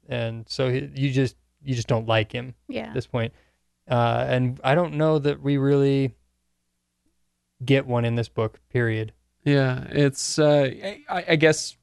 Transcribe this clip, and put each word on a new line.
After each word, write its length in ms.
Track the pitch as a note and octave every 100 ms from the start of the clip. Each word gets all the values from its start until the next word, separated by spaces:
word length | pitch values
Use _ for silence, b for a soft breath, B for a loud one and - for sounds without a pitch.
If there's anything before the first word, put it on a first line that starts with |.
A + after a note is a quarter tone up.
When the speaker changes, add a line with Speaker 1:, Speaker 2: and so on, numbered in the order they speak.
| -
Speaker 1:
and 360 | B2 A#2 A2+ A2
so 220 | - C3
he, 180 | B2+ C#3+
you 160 | C3+ C#3
just, 240 | C3 B2+ - _ _
you 100 | C#3
just 140 | B2 A2
don't 180 | A#2 A2+
like 240 | A2+ G#2+
him 240 | B2 B2+ - -
Speaker 2:
Yeah. 140 | - -
Speaker 1:
at 80 |
this 140 | B2+ -
point. 240 | A#2+ A2+ _ _ _ _ _ -
Uh, 360 | B2 A#2 A#2 B2+
and 320 | B2+ B2+ C3
I 140 | C3 D3+
don't 180 | E3+
know 240 | D3 D#3 D#3
that 240 | C#3 C#3
we 140 | C#3 C#3+
really 580 | C3+ C#3+ C#3 C#3 C3+ - _ _ _ _ _ _ _ _ _ _ _ _ _ _
get 200 | B2+ C3+
one 200 | C3 A#2+
in 100 | A#2
this 140 | A#2 A2+
book, 320 | - A2 - _
period. 440 | B2+ A#2 A2 A2 _ _ _
Speaker 3:
Yeah, 420 | D3 C#3+ C3 B2+ -
it's, 480 | C#3+ C#3+ C#3 - -
uh, 320 | D3+ D3 C3+
I, 280 | - G3 G#3 -
I, 160 | F#3 -
I 60 | D#3+
guess 400 | D#3 D#3 - -